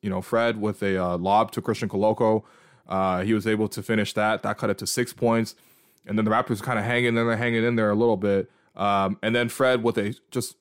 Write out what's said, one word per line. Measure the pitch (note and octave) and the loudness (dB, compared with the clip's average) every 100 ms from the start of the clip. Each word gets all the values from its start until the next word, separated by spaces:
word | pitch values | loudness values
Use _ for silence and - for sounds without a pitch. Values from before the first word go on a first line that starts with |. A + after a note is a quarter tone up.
You | G#2 | -6
know, | F#2 | -6
Fred | - A#2 A#2 G#2+ | 0 2 2 0
with | G#2+ G2 | -4 -2
a, | G2+ F#2 | -2 0
uh, | F2+ F2 | 0 -2
lob | F#2+ G#2 A2+ | 2 4 2
to | - | -2
Christian | - G#2+ A2 | -4 -4 -2
Koloko, | G2 G#2+ A2 A2+ A2 - _ _ _ - | 0 0 2 2 2 -2 _ _ _ -6
uh, | F#2+ F#2+ F2+ | -2 0 0
he | G2+ | 0
was | A2 G#2+ | 0 0
able | G#2+ G#2+ | 0 -2
to | - | -4
finish | G2+ A2 G2+ | -2 -2 0
that. | - G#2+ A2 | 0 0 0
That | G#2 G#2 | -4 -4
cut | - | -4
it | - | -4
to | F#2+ | -4
six | - A#2+ | -4 -4
points. | - A#2 A#2 A2 - _ _ _ _ - | -2 0 2 0 -6 _ _ _ _ -6
And | G#2 | -2
then | A2 | 2
the | |
Raptors | A2 B2+ G#2+ | 2 0 -4
kinda | - A2+ | -2 -2
hanging | G#2 A#2+ A#2+ | 0 0 2
in | A#2 | 2
there, | A#2 A2+ | 0 0
hanging | A#2+ A#2 | 0 0
in | A#2 A#2 | 0 2
there | G#2+ | 2
a | G#2 | 2
little | A#2 G2+ | 2 2
bit. | G#2 G2 F#2 _ _ - | 2 0 0 _ _ -6
Um, | G2+ G2+ G2 G2+ | 0 0 0 -2
and | A2 A#2+ | -2 0
then | A#2 | -2
Fred | - C3 B2 | 0 2 2
with | A2+ A2 | 2 0
a | G#2 - _ | -2 -6 _
just | B2+ - - | -8 -8 -12